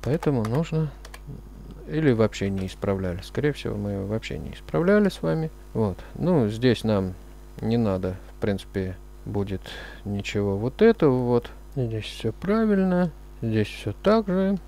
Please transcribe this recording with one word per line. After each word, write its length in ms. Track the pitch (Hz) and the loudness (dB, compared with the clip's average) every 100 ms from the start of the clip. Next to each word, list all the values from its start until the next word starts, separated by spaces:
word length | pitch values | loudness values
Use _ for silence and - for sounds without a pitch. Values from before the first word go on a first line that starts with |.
Поэтому 420 | - 160 - 135 | 0 0 2 2
нужно, 480 | 107 123 165 160 156 - - - - - - - - - - | 2 0 0 0 -2 -4 -16 -16 -14 -14 -14 -16 -16 -14 -6
или 240 | 156 151 | 2 4
вообще 380 | 113 107 - 98 | 6 4 2 -2
не 180 | 98 92 | 0 -4
исправляли. 540 | - 101 98 95 87 | -4 -2 0 -2 -4
Скорее 300 | - - 147 | -6 -2 -2
всего, 240 | 139 117 107 | -2 -4 -4
мы 140 | 101 | -4
ее 140 | 98 98 | -4 -2
вообще 320 | 110 - - | -4 -4 -8
не 140 | - | -8
исправляли 560 | - - 156 175 208 202 | -12 -4 0 4 6 4
с 140 | - | 2
вами. 280 | 165 160 160 - - | -2 0 -2 -6 -8
Вот. 240 | - 107 87 - - | 0 0 -2 -10 -2
Ну, 340 | 160 175 107 | 2 4 2
здесь 340 | 110 123 110 | 2 2 4
нам 300 | 110 104 95 92 - - - - | 2 2 0 -4 -14 -20 -18 -6
не 160 | 110 117 | 0 2
надо, 400 | 110 95 92 90 - - | 2 2 -2 -6 -12 -4
в 60 | |
принципе, 560 | 107 98 - 101 92 92 - - | -2 -2 -2 -4 -2 -6 -14 -14
будет 380 | - 101 101 95 - - - - | -6 -4 -2 -4 -6 -12 -12 -12
ничего 540 | 104 101 98 107 101 98 | -6 -4 -2 0 0 0
вот 240 | 117 - | -2 6
этого 420 | 220 226 156 127 | 6 8 4 4
вот. 280 | 120 120 - - - - | 4 2 0 -16 -10 -4
Здесь 260 | 120 110 | -2 -2
все 300 | - - - | -6 -4 -4
правильно. 800 | - 175 214 220 196 190 180 180 - - - | -4 0 2 4 4 4 4 2 -2 -18 -6
Здесь 260 | 117 110 104 | 0 2 0
все 260 | - - 101 | -2 -6 0
так 240 | 190 220 208 | 4 4 4
же. 300 | 185 190 196 | 2 2 0